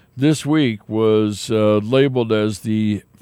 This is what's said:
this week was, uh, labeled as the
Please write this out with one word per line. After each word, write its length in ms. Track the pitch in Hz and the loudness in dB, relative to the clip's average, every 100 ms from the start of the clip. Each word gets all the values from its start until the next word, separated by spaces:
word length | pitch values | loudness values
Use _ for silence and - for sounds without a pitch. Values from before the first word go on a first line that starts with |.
| _ - | _ -2
this 300 | 143 151 143 | 0 0 0
week 420 | 156 135 110 - | 0 0 -2 -6
was, 600 | 107 110 107 107 101 - | 0 2 2 2 -2 -4
uh, 280 | 110 107 107 | 0 2 2
labeled 520 | 104 131 139 127 113 | 2 2 2 0 0
as 300 | 110 107 101 | 0 -2 -4
the 420 | 110 107 107 101 - _ | -4 -2 -2 -4 -8 _